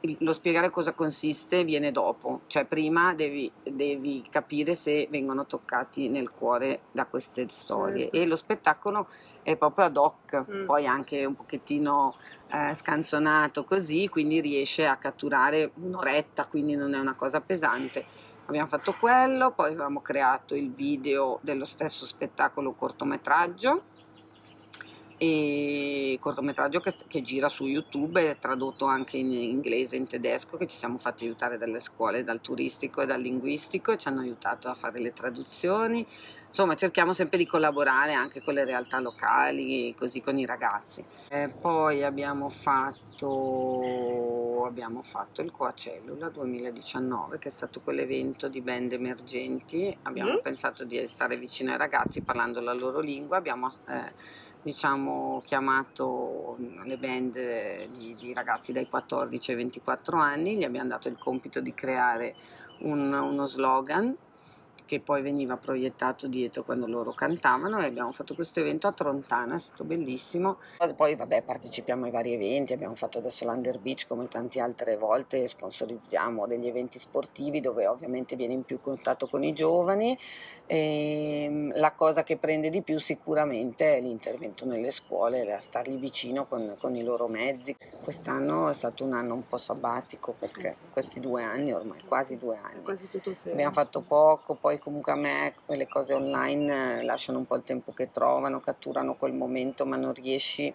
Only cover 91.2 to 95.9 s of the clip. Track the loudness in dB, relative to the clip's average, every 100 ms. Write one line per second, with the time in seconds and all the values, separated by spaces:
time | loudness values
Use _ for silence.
91.2 | -4 -2 -2 -2 -2 -2 -4 -12 -2 -2
92.2 | 0 -4 -4 -6 -8 -10 -8 -8 -6 -8
93.2 | -6 -8 -4 0 2 2 0 -2 4 8
94.2 | 10 8 2 0 0 0 -4 -4 -2 0
95.2 | 0 0 -2 -4 -6 -4 -2